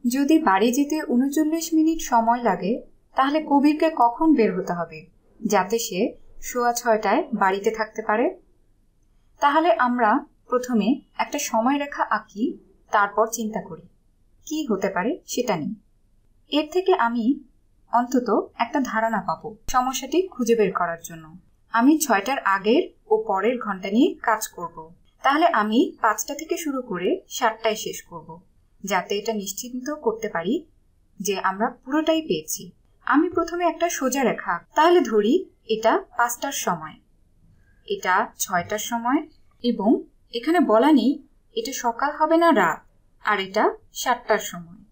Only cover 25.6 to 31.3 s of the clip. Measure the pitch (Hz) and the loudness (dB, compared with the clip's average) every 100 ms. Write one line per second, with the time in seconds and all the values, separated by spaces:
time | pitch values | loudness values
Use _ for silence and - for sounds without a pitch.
25.6 | 214 220 349 - 233 214 - 285 320 339 | 2 2 2 0 -2 -2 -4 -8 -6 -6
26.6 | 330 262 247 180 185 381 - - 240 220 | -4 -6 -6 -4 -2 -2 -6 -2 -2 -2
27.6 | 226 214 - - - 170 160 170 _ _ | -4 -4 -8 -12 -14 -20 -18 -20 _ _
28.6 | _ _ 196 202 202 202 214 214 190 - | _ _ -4 -4 -2 -4 -4 -6 -6 -12
29.6 | 247 254 254 302 233 220 208 170 170 302 | -12 -10 -8 -4 -4 -4 -6 -6 -4 -4
30.6 | - _ _ _ _ _ 190 | -6 _ _ _ _ _ -6